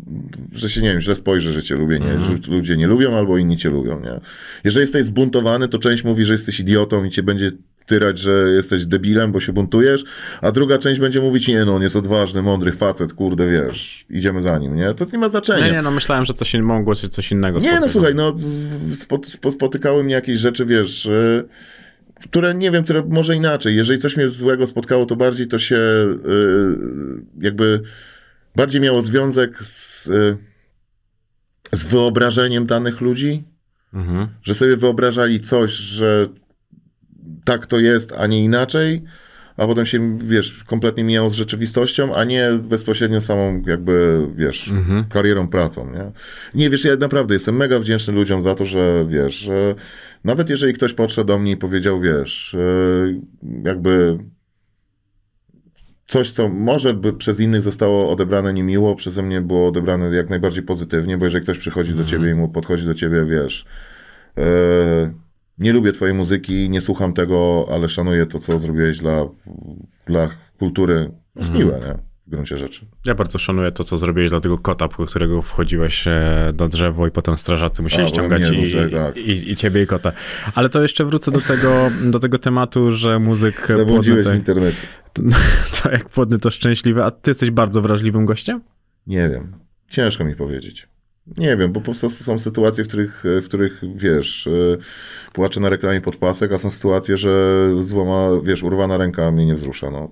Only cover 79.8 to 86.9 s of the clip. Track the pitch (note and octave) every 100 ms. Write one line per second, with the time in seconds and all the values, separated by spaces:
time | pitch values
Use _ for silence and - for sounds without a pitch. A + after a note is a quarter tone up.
79.8 | G2 F2+ F2+ - - - G#2+ B2 B2 D3+
80.8 | D3 - D3 D3+ - C#3 - C3 C3 B2+
81.8 | B2+ A#2 B2 A#2 B2 B2+ C3 B2 B2 B2+
82.8 | A#2+ A2+ A2+ A2 A2 G#2+ A2 - - A2
83.8 | A2 A#2 A2 A2+ G2+ G2+ G2 F#2 F2+ E2
84.8 | - - _ - A#2+ B2 - - - -
85.8 | D3 A#2+ - C3 A2+ A2+ A#2 - A#2+ A#2
86.8 | A#2+